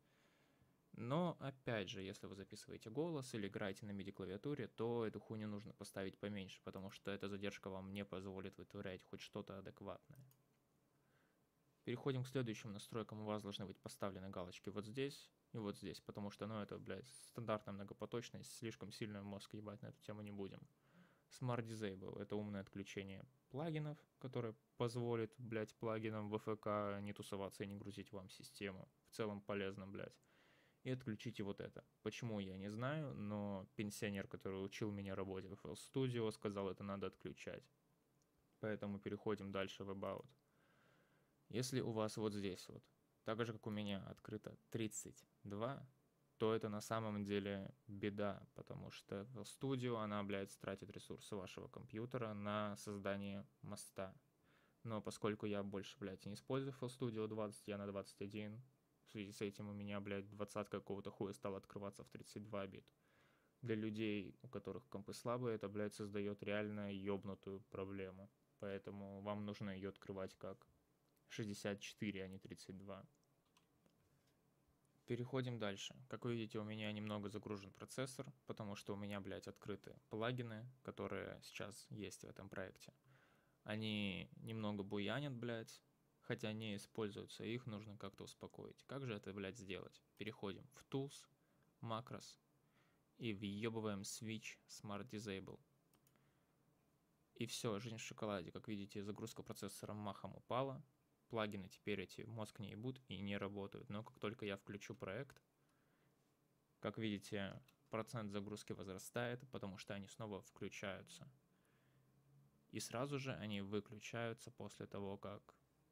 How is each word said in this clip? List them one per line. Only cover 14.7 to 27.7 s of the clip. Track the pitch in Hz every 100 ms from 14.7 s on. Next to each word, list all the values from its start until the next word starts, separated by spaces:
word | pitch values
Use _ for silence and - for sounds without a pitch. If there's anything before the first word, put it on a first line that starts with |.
| 104
здесь | 107 135 139 - - _ _
и | 120
вот | 104 104
здесь, | 95 -
потому | - 107 101
что, | - 104
ну, | 110
это, | 101 95
блядь, | 101 98 - - -
стандартная | - 113 107 -
многопоточность, | 101 101 - 107 120 - 101 - -
слишком | 113 - 95
сильно | - 107 101
мозг | 101 98 -
ебать | 107 104 104
на | 110
эту | -
тему | - 104
не | 104
будем. | 101 98 - - _ - - - - - -
Smart | 127 120 113
Disable — | 110 104 95 98 -
это | 104 104
умное | 104 101
отключение | 95 98 95 101 98 98 - - -
плагинов, | 127 165 156 151 147 - -
которое | 135 127 117 107 _ -
позволит, | 120 123 120 117 110 -
блядь, | 117 110 107 -
плагинам | 113 110 110 107 104
В |
Ф | 107 - 107
К | 107 104 101 101
не | 104
тусоваться | 101 - 98 95 -
и |
не | 101